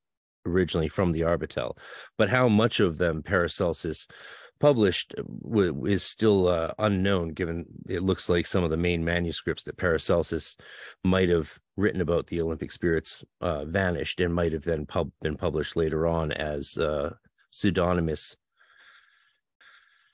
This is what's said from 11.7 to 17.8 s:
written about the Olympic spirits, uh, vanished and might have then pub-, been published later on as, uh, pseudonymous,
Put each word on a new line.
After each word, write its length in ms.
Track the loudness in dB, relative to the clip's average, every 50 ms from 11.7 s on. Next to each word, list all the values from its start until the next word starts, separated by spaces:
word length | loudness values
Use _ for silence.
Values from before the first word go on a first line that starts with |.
| _
written 240 | 0 0 0 0 0
about 280 | 0 0 0 0 0 -2
the 120 | -4 -2
Olympic 320 | -2 -2 -2 -4 -6 -10
spirits, 540 | -8 -4 0 0 0 0 -2 -4 -8 -10 -12 -20 _ _
uh, 240 | -4 -4 -2 -2 -4
vanished 560 | -4 -2 0 0 0 0 -2 -4 -6 -2 0
and 120 | 0 0 2
might 200 | 2 0 0 -2
have 100 | -2 -2
then 220 | -2 -2 -2 -4
pub-, 260 | -4 -4 -4 -4 -4 -6 _
been 140 | -6 -6 -4
published 400 | -2 -4 -2 -2 -2 -4 -2 -2
later 320 | 0 0 0 0 0 0 2
on 240 | 2 0 0 -2
as, 460 | -2 -4 -4 -4 -4 -4 -6 -6 -4 -2
uh, 360 | -2 0 0 -2 -4 -4 -6 -12 _ _ _ _ _ _
pseudonymous, 880 | -8 -2 -2 0 2 2